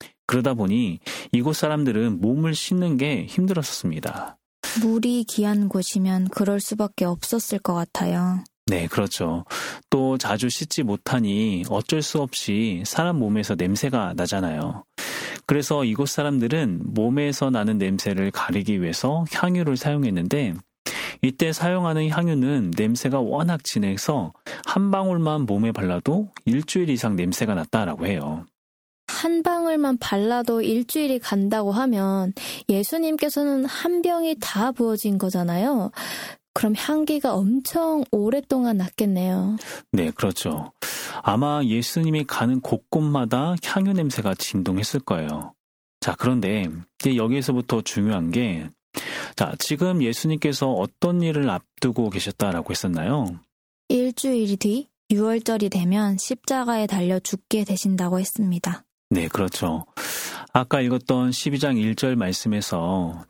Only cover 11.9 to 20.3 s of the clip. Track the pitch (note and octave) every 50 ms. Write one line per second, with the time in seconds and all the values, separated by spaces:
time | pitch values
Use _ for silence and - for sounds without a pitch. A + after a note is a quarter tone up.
11.9 | D#3+ D#3 D3 - - D#3 C#3 B2+ - - - - G2+ G#2 A2+ A2 F#2 E2+ G2 -
12.9 | - - E3 F3+ E3+ C#3+ A2+ G#2 G#2+ G#2+ G#2 - G#2 E2+ F2+ F#2 G2+ - - C3+
13.9 | B2+ A#2 G2+ F2 F2+ F2+ F2+ F2 G#2 G2 F2+ E2 D#2 D2+ D#2+ - - - - _
14.9 | _ - - - - - - - - - - - C#3 D3 C3+ - D#3 D3 C3+ A2+
15.9 | G#2+ C3+ C#3 C3+ - - D3 D3 C#3+ C3 A#2 A#2 D3 E3 D3 A2 F2 D#2+ - -
16.9 | A2 A2 G#2+ A#2+ C3 C#3+ D3 C#3+ C#3 - C#3+ C3+ B2+ A2+ G#2 A2 G#2+ G#2 G2 F#2+
17.9 | G2 F#2+ - G2+ G2 F#2+ G2 G2 - - - - F2 G2+ F#2+ A2 G#2 F#2+ F2 E2
18.9 | - - - B2+ D3+ E3 E3 D3+ - - - F3+ F3+ F3+ E3+ D3 C3 B2+ - D3
19.9 | D3 D3 C#3 A#2 F#2+ F2 E2+ F#2+